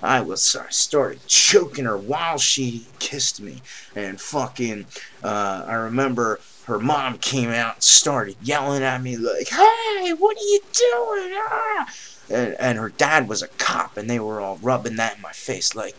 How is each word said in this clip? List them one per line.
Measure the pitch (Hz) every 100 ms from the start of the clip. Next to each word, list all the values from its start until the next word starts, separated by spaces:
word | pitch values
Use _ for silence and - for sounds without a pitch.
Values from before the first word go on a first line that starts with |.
I | 92 127
was, | 92 92 - -
I | -
started | - - 151 127 - -
choking | - - 208 170 127
her | 127 104
while | 101 147 170 156
she | - - 131 117 113 -
kissed | - 107 - -
me. | 104 127 127 - - -
And | 101 98
fucking, | - 151 127 127 120 107 95 - - -
uh, | - 104 101 95 -
I |
remember | 113 113 117 135 120 117 107 - - -
her | 110
mom | 120 147 131 117
came | - 139 120
out | 117 117 110
and |
started | - - - 139 104 95
yelling | 110 147 139 143
at | 135 127
me, | 127 120
like, | 113 98 -
Hey, | 240 403 453 453 415 359
what | 330 403 427
are |
you | 415 403 -
doing? | - 480 480 466 415 370
Ah! | 381 440 427 453 403 285 - - - -
And, | 113 120 -
and | 127 113
her | 110
dad | - 143 156 117
was | 107
a | -
cop, | - - - 85 -
and | 110
they | 120
were | 107 107
all | 98 95
rubbing | 110 127 107 113
that | 113 104
in |
my | 101
face, | - - 104 -
like | 110 101